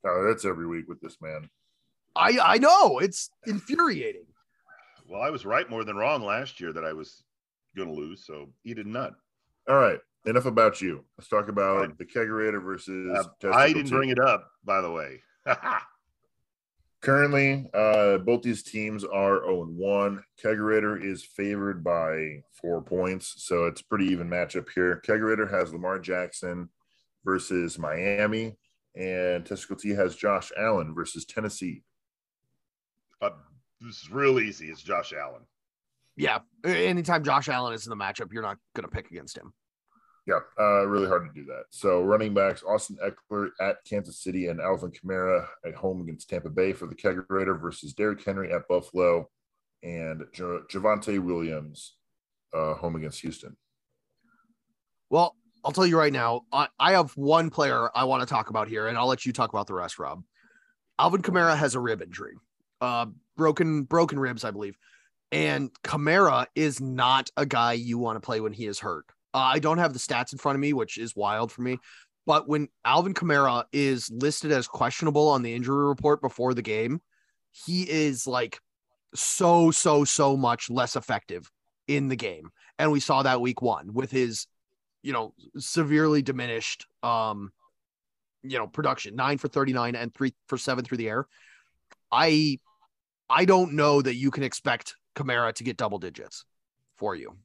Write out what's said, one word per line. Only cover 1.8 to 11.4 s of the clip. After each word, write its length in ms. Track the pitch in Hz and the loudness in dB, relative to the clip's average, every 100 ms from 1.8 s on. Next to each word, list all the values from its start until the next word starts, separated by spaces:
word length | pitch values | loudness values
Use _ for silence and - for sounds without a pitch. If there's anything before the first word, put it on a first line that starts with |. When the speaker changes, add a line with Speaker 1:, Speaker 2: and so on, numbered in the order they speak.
| _ _ _ - | _ _ _ 2
Speaker 2:
I, 200 | 185 247 | 4 4
I 140 | 175 220 | 6 6
know. 420 | 285 370 302 127 | 8 10 8 6
It's 300 | 190 - - _ - | 0 -2 -10 _ -6
infuriating. 800 | 202 - 302 339 175 117 92 87 _ _ _ _ - _ _ _ | -6 -4 0 2 0 -6 -8 -18 _ _ _ _ -20 _ _ _
Speaker 3:
Well, 140 | 92 | -6
I 80 | 131 | -4
was 160 | 151 98 | -4 -2
right 240 | 123 165 | -2 -2
more 140 | 117 | -6
than 140 | 107 101 | -6 -2
wrong 260 | 117 147 | 0 0
last 380 | 104 107 135 - | -2 -4 -4 -10
year 100 | 85 | -8
that 140 | 80 80 | -6 -6
I 80 | |
was 280 | 78 76 - _ _ _ _ _ 95 | -8 -12 -18 _ _ _ _ _ -10
gonna 160 | 90 | -8
lose, 340 | 76 76 95 - | -8 -10 -14 -16
so 220 | 76 71 65 | -16 -16 _
eat 160 | - 117 | -14 -12
a 80 | 104 | -10
nut. 240 | 117 107 - _ _ _ _ - | -8 -8 -12 _ _ _ _ 2
Speaker 1:
All 80 | 139 | 6
right, 240 | 120 80 _ _ - | 6 4 _ _ 0
enough 200 | 117 123 | 0 2
about 360 | 113 110 - | 6 6 4
you. 220 | 95 76 - - | -6 -6 -12 -20
Let's 100 | - | -2
talk 220 | 107 | -2